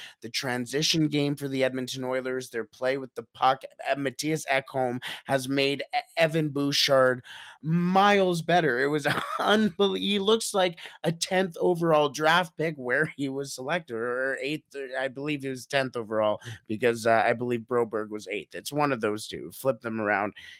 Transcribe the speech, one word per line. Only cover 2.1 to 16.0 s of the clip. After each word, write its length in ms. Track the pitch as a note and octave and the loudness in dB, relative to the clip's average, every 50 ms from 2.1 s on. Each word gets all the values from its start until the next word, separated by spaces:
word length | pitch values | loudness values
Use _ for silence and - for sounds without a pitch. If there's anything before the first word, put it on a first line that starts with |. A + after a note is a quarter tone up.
| C3 C3 B2+ B2+ B2+ C3 B2+ - | -4 -2 -2 -4 -4 -6 -6 -6
their 160 | - A#2 G#2+ | -6 -8 -8
play 320 | - - - B2+ B2+ C3+ | -8 -6 -4 -2 -2 0
with 180 | C#3 C3 B2 _ | -2 -4 -8 _
the 80 | - A2+ - _ | -12 -14 -12 _
puck. 280 | - B2 C3 C3+ C3+ - - _ - - C3+ | 2 4 4 4 2 -2 -12 _ -8 -4 -4
Uh, 60 | C#3 | -2
Mattias 480 | C#3+ C#3 C3+ - - D3 D#3 D#3+ D3+ - - | -2 -2 -4 -4 -4 -2 -2 -2 -2 -2 -2
Ekholm 480 | C3+ C#3 - - - C3+ B2+ B2 A#2+ B2+ - - - - - | -2 -2 -2 -2 -2 -2 -2 -2 -2 -4 -6 -10 -12 -10 -4
has 200 | - C3+ C3+ B2+ | -2 -2 -2 0
made 360 | C3 C#3 C#3 C#3 C#3 C#3+ C3 C3+ - - | 0 0 2 2 2 0 -2 -6 -6 -6
E-, 40 | D3 - _ - | -6 -6 _ 0
Evan 320 | E3+ E3 D#3+ D3+ E3 D#3 D3+ | 2 2 2 2 2 0 0
Bouchard 720 | C3 C#3+ C#3+ C#3+ C#3+ - - - C#3 C3 C3 B2+ B2+ B2+ - - - - - - - - | 0 -2 0 0 0 2 2 4 6 6 6 6 4 0 -4 -12 -18 -18 -18 -20 -18 -8
miles 800 | - D#3 E3 F3 F3 F3+ F#3 F#3+ G3 G3+ G3+ G3 F#3+ F#3 F3 E3 | -2 0 0 2 2 4 6 6 6 6 6 6 4 2 2 0
better. 400 | D#3+ E3+ E3+ F3+ D#3+ C#3+ A#2+ B2 | 0 2 2 4 4 4 2 2
It 60 | C3+ | 2
was 180 | C#3+ D3+ D3+ C#3 | 2 0 0 0
<laughs> 340 | C#3+ - - - - - - | 0 -2 -2 -4 -4 -4 -2
unbel-, 600 | - G3 G3+ A3 G#3+ G#3 - - G3+ G3 F#3+ F#3+ | 2 2 4 4 4 2 2 2 2 2 2 0
he 200 | F#3 G3 G3+ G3+ | 0 0 0 0
looks 360 | G3 G#3 A3 A3+ - - - | 2 2 2 2 0 0 0
like 240 | G3 F#3 F#3 E3+ - - - - - - | 2 2 2 0 -4 -14 -18 -12 -4 -2
a 80 | E3+ | -2
tenth 420 | E3 E3 - - F#3+ F#3 G3 F3+ E3 E3+ | -2 -2 -2 0 0 0 0 0 -2 0
overall 480 | E3+ F3+ F3+ E3 E3+ E3 D#3 D3+ D3 C#3 | 0 2 2 2 4 4 4 6 4 2
draft 480 | B2 C#3+ D#3 D#3 E3 F3+ F3+ E3+ _ | 2 2 2 4 4 4 2 0 _
pick 180 | - D#3 E3+ D#3 | -4 -4 -4 -4
where 360 | C3+ B2 B2 B2 C#3+ D#3+ E3 - | -4 -2 0 0 2 0 0 -2
he 140 | - C#3+ C3+ | -4 -4 -4
was 260 | C3+ C#3 C#3 C3+ - | -4 -6 -8 -8 -10
selected, 400 | - C3 C#3 E3 F3+ E3 - A#2 | -10 -6 -4 -4 -4 -4 -6 -6
or 440 | A2 A#2 B2 B2 B2+ C3 C3+ C3 A2+ | -6 -4 -4 -4 -2 -2 -4 -4 -4
eighth, 340 | B2+ C#3+ D#3 D3+ - _ - | -4 -4 -6 -6 -8 _ -14
or 140 | C#3 C3+ B2 B2+ C3 | -12 -10 -8 -6 -4
I 100 | C3 C3+ | -4 -6
believe 340 | A#2+ C3+ C#3 D3+ D3+ C#3 | -6 -6 -6 -4 -4 -4
he 60 | C3 C3+ | -4 -6
was 180 | C3 B2+ A#2 | -8 -8 -8
tenth 280 | - C#3+ C3+ C3+ B2+ - | -4 -2 -2 -2 -2 -4
overall 460 | B2 | -6